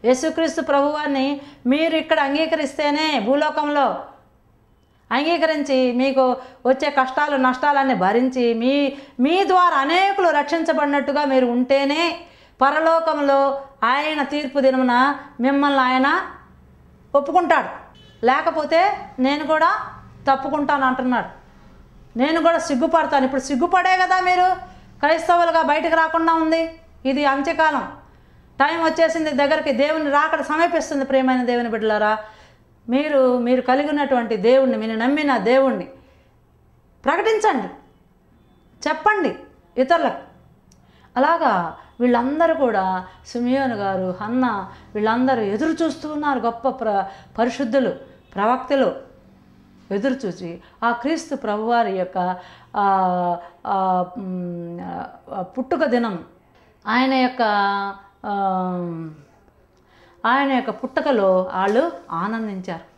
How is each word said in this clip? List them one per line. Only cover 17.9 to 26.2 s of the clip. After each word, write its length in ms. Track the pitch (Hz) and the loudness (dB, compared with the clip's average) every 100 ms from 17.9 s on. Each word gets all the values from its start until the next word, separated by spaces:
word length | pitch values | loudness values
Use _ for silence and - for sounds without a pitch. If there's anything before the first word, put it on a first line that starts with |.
| - - - 226 | -20 -20 -2 2
లేకపోతే 840 | 277 320 320 294 320 392 381 - - | 2 0 -2 0 4 4 0 -10 -2
నేను 280 | 254 294 302 | 0 0 0
కూడా 320 | 311 330 415 - - - - - | 2 2 0 -6 -14 -20 -6 0
తప్పుకుంటాను 540 | 262 277 302 285 285 262 | 0 0 -2 0 2 0
అంటున్నాడు. 420 | 262 254 240 - - - - - - - - - 226 | 0 0 -2 -4 -14 -20 -20 -20 -20 -20 -20 -12 -2
నేను 220 | 285 330 | 0 4
కూడా 160 | 330 330 | 2 2
సిగ్గుపడతాను. 680 | - 262 320 330 311 285 262 | 0 0 2 2 2 2 2
ఇప్పుడు 160 | 269 | -2
సిగ్గుపడే 560 | 254 269 339 370 359 370 | -2 -2 2 2 2 2
కదా 160 | 370 370 | 2 2
మీరు 360 | 359 359 359 370 - - - - | 2 2 2 0 -8 -20 -20 -4
క్రైస్తవులుగా 600 | 294 320 320 349 339 330 | 0 0 2 2 4 2
బయటకు 340 | 285 302 330 330 | 2 0 2 2
రాకుండా 380 | 320 330 | 2 2